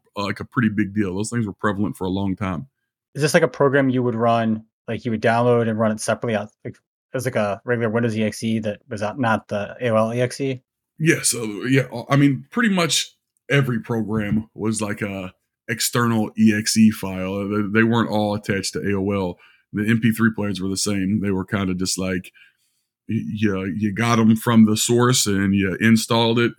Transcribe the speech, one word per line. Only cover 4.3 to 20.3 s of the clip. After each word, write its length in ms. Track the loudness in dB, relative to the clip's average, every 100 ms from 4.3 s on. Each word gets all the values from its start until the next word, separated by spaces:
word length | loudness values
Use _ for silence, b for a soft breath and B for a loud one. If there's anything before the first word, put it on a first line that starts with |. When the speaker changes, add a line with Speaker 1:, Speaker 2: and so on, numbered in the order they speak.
| 2 0 -2 -6 _ -10
Speaker 2:
like, 180 | -8
you 60 | -4
would 120 | -2
download 460 | 2 2 4 2 2
and 100 | 0
run 120 | 0
it 100 | 0
separately 360 | -2 -4 -2 -4
out, 140 | -4 _
like, 120 | -16 -16 _ _ _
as, 100 | -6
like, 120 | -2 -2
a 240 | -2 -4
regular 260 | -2 -2 0
Windows 260 | 0 0 0
E 60 |
X 200 | -2 -2
E 160 | -2 -2
that 220 | -2 -8 _
was 140 | -6
out, 160 | -6 -2
not 300 | 0 0 -2
the 280 | -6 -6 -6
A 80 | 0
O 80 | 2
L 180 | 0
E 60 | 0
X 200 | -2 -2
E? 220 | -6 -6 -12 _ _ -2
Speaker 1:
Yeah, 220 | 0 0
so, 420 | 0 -4 -6 -6
yeah, 220 | 0 0 0
uh, 120 | -6 0
I 80 | 4
mean, 300 | 4 2 -4
pretty 180 | -2 0
much 460 | 0 0 -2 -4 _ _ _ -2
every 320 | 0 2 -2
program 680 | -4 -4 -2 -2 -2 -2 -4
was, 280 | -6 -4 -2
like, 180 | -4 -4
a 320 | -6 -6 -10 -14 _ _ -10
external 640 | -4 -2 0 2 2 0 2
E 160 | 4
X 220 | 4 0 4
E 140 | 4
file. 580 | 4 -4 -6 -6 -4 -4
They, 320 | -2 0 2
they 20 |
weren't 280 | 2 2 0
all 240 | 0 0
attached 380 | -2 -2 -4 -4
to 60 | -4
A 140 | -4
O 160 | -2 -2
L. 280 | -2 -4 -6 b b b
The 160 | -4 0
M 120 | 2
P 120 | 2
three 200 | 2 2